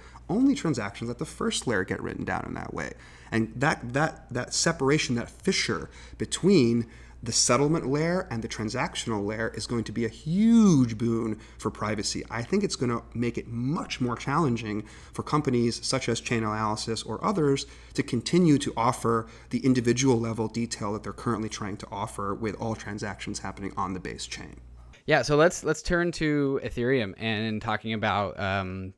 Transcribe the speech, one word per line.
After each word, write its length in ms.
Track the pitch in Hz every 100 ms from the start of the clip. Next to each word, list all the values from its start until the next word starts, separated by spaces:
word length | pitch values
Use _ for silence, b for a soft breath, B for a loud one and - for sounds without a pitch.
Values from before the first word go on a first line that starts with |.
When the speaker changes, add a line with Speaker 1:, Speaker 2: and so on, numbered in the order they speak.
| B B -
Speaker 1:
Only 260 | 202 277
transactions 540 | 254 165 120 101 - 117
at 100 | 120
the 60 |
first 420 | 160 - 226 - -
layer 180 | 104
get 180 | 92 95
written 240 | - - -
down 180 | 87 82
in 60 |
that 200 | 82 87
way. 180 | 82 69 - B B B
And 180 | 110 113 123
that, 380 | 139 - 120
that, 360 | 131 156 - -
that 220 | 123 120
separation, 640 | - 170 165 135 151 -
that 160 | 120 -
fissure 580 | - - 190 - 87 67 B B -
between 680 | 110 - 175 190 117 117 113 B B B
the 120 | -
settlement 560 | - - 123 147 165 120
layer 400 | 147 165 180 180
and 120 | 113
the 60 | 113
transactional 800 | - 107 123 160 - - 107 101
layer 220 | 110 113
is 120 | - -
going 160 | 120
to 100 | 107
be 120 | 107
a 60 | 113
huge 880 | - 151 185 226 233 208 147 120 110
boon 420 | 113 113 117 107 B -
for 140 | 110
privacy. 520 | - 107 107 - 92 -
I 120 | 113
think 200 | 117 196
it's 140 | 196 -
gonna 240 | 120 120 -
make 240 | 117 120 113
it 100 | 113
much 500 | 117 127 180 208 -
more 160 | 123
challenging 680 | 117 - 147 156 117 113 104 107 B B
for 80 | -
companies 640 | - 151 143 123 117 -
such 260 | - 131 -
as 100 | 113
Chainalysis 880 | - 117 110 107 107 107 - 110 -
or 160 | 110
others 400 | 190 196 143 139 - B B
to 80 | -
continue 560 | - 120 - 175 175 139
to 160 | - 117
offer 500 | 117 123 113 113 113 B B
the 160 | 120
individual 560 | 135 127 117 120 135 113
level 280 | 113 110 110
detail 440 | 117 117 - 104
that 100 | 104
they're 120 | 101
currently 340 | - 123 107 107
trying 300 | - 107 104
to 100 | -
offer 440 | 101 107 - 101
with 220 | 101 110 92
all 140 | 113
transactions 640 | 107 107 101 107 92 - 98
happening 340 | 98 95 95
on 200 | - 95
the 60 | 92
base 260 | 73 57 -
chain. 340 | - 82 - - - - b -
Speaker 2:
Yeah, 160 | 151
so 140 | 123 147
let's, 280 | 165 -
let's 160 | - 156
turn 320 | - 175 175
to 480 | - 156 147 139 135
Ethereum 520 | 117 - 120 135 101 -
and 460 | 113 107 113 107
talking 320 | 107 107 113
about, 440 | 110 107 98 98 -
um, 540 | 95 98 92 95 92